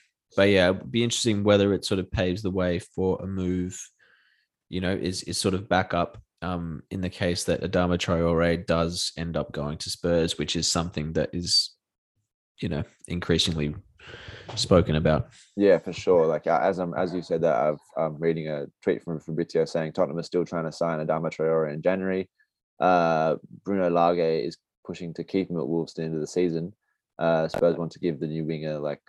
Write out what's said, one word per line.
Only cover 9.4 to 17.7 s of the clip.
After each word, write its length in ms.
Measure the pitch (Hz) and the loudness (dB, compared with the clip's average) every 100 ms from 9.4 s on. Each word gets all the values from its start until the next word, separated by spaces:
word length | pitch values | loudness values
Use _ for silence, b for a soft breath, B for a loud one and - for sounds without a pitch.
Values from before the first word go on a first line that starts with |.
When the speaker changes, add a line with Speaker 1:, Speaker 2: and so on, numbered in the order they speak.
| 71 | -4
Speaker 1:
going 260 | 76 73 80 | -6 -6 -6
to 120 | - | -8
Spurs, 480 | - 87 85 82 - | -4 0 2 2 -2
which 180 | 76 85 | -4 -2
is 140 | 80 | 0
something 420 | 87 85 - 78 | 0 -2 -4 -4
that 180 | 82 - | -2 -2
is, 380 | 87 90 - - _ _ _ _ _ _ _ _ - | -4 0 0 0 _ _ _ _ _ _ _ _ -8
you 80 | 95 | -4
know, 140 | 76 - _ - | -4 -6 _ -8
increasingly 680 | 87 - 82 - 80 76 82 - _ B B B B B - | -4 2 2 2 0 -2 -4 -14 _ B B B B B -6
spoken 400 | - 90 - 78 | 4 6 6 2
about. 320 | 80 78 - b b - | 2 2 -2 b b 2
Speaker 2:
Yeah, 220 | 101 85 | 4 4
for 140 | 92 | 2
sure. 340 | 85 - 90 80 | -4 4 4 4
Like, 200 | 78 82 | 2 2
uh, 120 | 80 | 2
as 160 | 92 92 | 2 0
I'm, 160 | 87 | -2
as 200 | 80 90 | -2 -4
you 80 | 90 | -4
said 200 | 82 82 | -4 0
that, 140 | 80 62 | 2 2
I've, 240 | 76 | 2